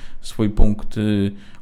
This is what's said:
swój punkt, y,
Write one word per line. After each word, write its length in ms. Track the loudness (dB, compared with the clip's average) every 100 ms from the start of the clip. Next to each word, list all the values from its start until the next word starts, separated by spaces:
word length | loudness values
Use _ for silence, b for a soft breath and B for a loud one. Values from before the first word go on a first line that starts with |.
| B B
swój 280 | -8 -4 0
punkt, 480 | 6 4 4 -4 -4
y, 340 | -2 0 -2 -6 B B